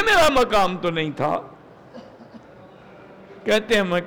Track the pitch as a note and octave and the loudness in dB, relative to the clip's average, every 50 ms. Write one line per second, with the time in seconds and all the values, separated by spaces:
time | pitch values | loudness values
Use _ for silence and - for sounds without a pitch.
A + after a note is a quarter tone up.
0 | G4+ A4+ G#4 F4+ D#4+ D4+ C#4 C4 B3 - G#3+ G#3 G3 F3+ F#3 E3+ - F3 E3 E3 | 2 4 4 4 4 4 4 2 2 2 2 2 2 0 -2 -4 -4 -4 -4 -4
1 | D#3 D#3 C#3+ - C3+ D3+ E3+ - - - - - - - - - - - - - | -4 -6 -4 -4 -4 -4 -4 -6 -8 -12 -20 -20 -20 -20 -20 -20 -20 -20 -20 -20
2 | - - - - - - - - - - - - - - - - - - - - | -20 -20 -20 -20 -20 -20 -20 -20 -20 -20 -20 -20 -20 -20 -20 -20 -20 -20 -20 -20
3 | - - - - - - - - - G#3+ G#3 A3 G#3+ A3 A3+ G#3 G3 F3+ F3 F3+ | -20 -20 -20 -20 -20 -20 -20 -10 -4 -2 -2 -2 0 0 0 0 0 0 -2 -4
4 | F3 | -4